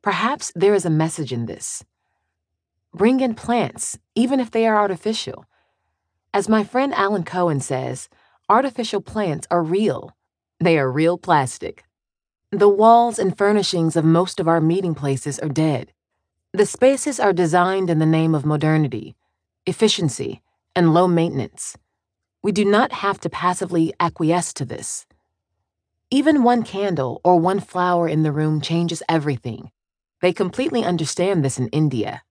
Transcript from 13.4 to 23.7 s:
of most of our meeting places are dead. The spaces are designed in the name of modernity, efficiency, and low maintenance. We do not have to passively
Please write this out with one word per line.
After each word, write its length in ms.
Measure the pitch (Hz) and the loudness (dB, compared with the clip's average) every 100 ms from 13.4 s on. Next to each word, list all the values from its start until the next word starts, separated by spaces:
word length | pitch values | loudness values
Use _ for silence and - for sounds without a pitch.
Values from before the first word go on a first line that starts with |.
| 202 208 196 180 160 165 | 2 2 0 0 0 2
of 80 | |
most 340 | 160 165 185 - | 4 4 2 -2
of 80 | 165 | 0
our 140 | 165 | 2
meeting 340 | 160 175 185 | 2 0 -2
places 440 | 147 143 135 151 135 | -4 -2 -4 -4 -6
are 100 | 151 | -4
dead. 440 | 131 156 139 - _ _ _ _ _ _ | 0 0 -2 -6 _ _ _ _ _ _
The 140 | 190 202 | 0 0
spaces 520 | - 262 269 302 262 | 4 2 2 -4 0
are 140 | 208 | 0
designed 560 | 180 170 180 180 190 185 | 2 2 2 2 0 0
in 100 | 160 | 2
the 60 | |
name 300 | 156 160 160 | 4 2 2
of 100 | 156 | 0
modernity, 720 | 143 151 156 156 147 123 - - _ _ _ _ | 0 0 2 2 0 -4 -12 -20 _ _ _ _
efficiency, 800 | - - 220 - 165 - - - _ _ _ 185 | -8 0 0 2 -2 -4 -10 -10 _ _ _ 2
and 160 | 170 | 4
low 160 | 160 185 | 6 4
maintenance. 680 | 170 170 135 107 - - - _ _ _ _ _ _ | 2 0 -4 -8 -10 -16 -16 _ _ _ _ _ _
We 100 | 202 | -4
do 140 | 196 202 | 0 2
not 260 | 208 - | 2 2
have 260 | - 196 190 | -2 -4 -4
to 100 | 170 | -8
passively 640 | - 180 180 175 | -4 -4 -2 -2